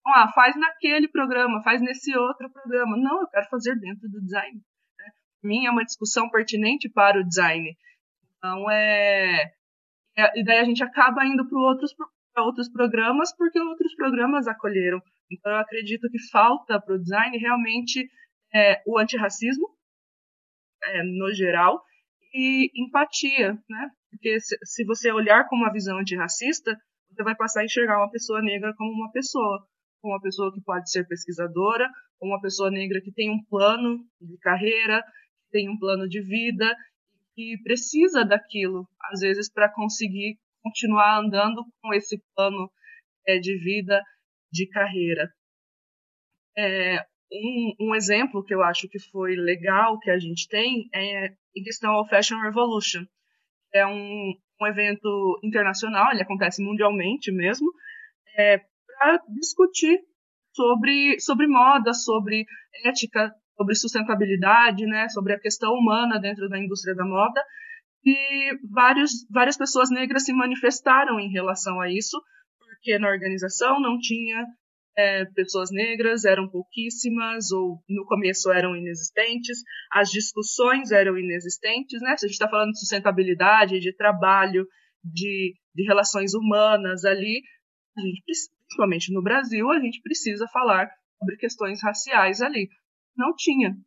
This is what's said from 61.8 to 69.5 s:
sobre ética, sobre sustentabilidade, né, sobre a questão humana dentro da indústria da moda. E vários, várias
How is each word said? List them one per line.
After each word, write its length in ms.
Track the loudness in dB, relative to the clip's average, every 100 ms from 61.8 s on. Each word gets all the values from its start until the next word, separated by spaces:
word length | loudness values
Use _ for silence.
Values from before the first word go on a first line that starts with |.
| 4
sobre 520 | -2 0 -2 0 -4 -4 -14 -20 -4
ética, 480 | -2 -2 -4 -2 -2 -4 _ _
sobre 180 | -2
sustentabilidade, 1120 | 0 -2 -4 -2 0 0 2 6 6 6 2 -2
né, 220 | -2 -4
sobre 240 | -4 -2
a 80 | -2
questão 320 | -2 -2 0
humana 460 | 2 4 4 0 -2
dentro 300 | -4 -6 -6
da 100 | -6
indústria 360 | -6 -6 -6
da 100 | -4
moda. 380 | -2 0 0 0 -6 -12 -20 -20 _ _
E 540 | 2 2 0 -2 -2 -4 -4
vários, 560 | 4 4 6 2 -2 -4
várias 260 | 2 2